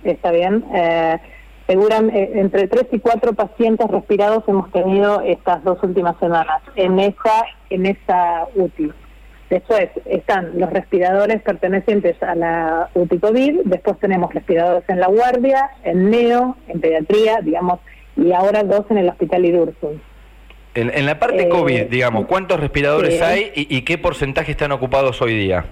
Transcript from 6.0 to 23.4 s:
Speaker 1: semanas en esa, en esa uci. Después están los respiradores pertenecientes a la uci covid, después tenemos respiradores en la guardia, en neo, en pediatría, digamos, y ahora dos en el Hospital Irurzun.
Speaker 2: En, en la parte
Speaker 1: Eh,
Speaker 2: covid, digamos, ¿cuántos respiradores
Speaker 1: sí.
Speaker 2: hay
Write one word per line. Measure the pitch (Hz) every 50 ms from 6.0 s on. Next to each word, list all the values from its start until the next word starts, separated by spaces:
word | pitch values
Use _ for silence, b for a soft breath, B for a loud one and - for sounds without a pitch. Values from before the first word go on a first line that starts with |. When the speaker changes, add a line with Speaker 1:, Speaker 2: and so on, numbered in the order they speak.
| 175 175 170 -
Speaker 1:
semanas | - 175 170 165 - - 156 156 - - -
en | - 190 180 185 185
esa, | 196 202 202 - - 226 220 220 226 - - - - -
en | 190 185 185
esa | 190 196 - - - 196 180 175 170 170 170 170 175 -
uci. | 202 185 165 - - 160 151 151 - - - - - - - - - - -
Después | - 185 180 - 226 214 185 - - - -
están | - 196 190 - - 220 190 180 165 170 175
los | 180 170
respiradores | - 190 185 - - 190 180 180 185 196 202 208 220 214
pertenecientes | - - 190 - - 185 185 196 185 - 214 208 180 175 165 - -
a | - 175
la | 170 170 165 165 170 165 160 160 160 175 170 -
uci | 185 175 170 - 175
covid, | 175 208 220 254 262 277 294 359 381
después | 208 180 175 - - 190 -
tenemos | - 196 190 180 175 165 -
respiradores | 170 - - 180 165 170 175 180 180 175 -
en | 190 180
la | 180
guardia, | 180 196 220 240 247 247 254 240 269 269 269 269 269 - - -
en | 175 170 185 185 202
neo, | 220 233 240 233 240 240 247 254 254 - - -
en | - 175 156
pediatría, | 160 160 160 156 - 196 214 220 220 220 226 190
digamos, | 156 156 170 180 180 180 175 - B B B B B -
y | - 143 170 180
ahora | 175 190 202 208 214 208
dos | 190 196 202 202 -
en | 220 208
el | 185 175
Hospital | 170 - 185 156 185 180 180
Irurzun. | 175 170 175 165 156 160 - - 151 151 156 - - - - - - - - - - - - - - -
Speaker 2:
En, | 120 113 123 -
en | 151 139
la | 143 151 151
parte | - 247 - 185 180
Speaker 1:
Eh, | 175
Speaker 2:
covid, | 170 170 170 - 127 123 127
digamos, | 120 120 127 127 123 113 110 98
¿cuántos | - 180 185 190 170 190 160
respiradores | 147 139 - 147 143 139 147 156 185 165 170
Speaker 1:
sí. | 170 170
Speaker 2:
hay | 165 180 196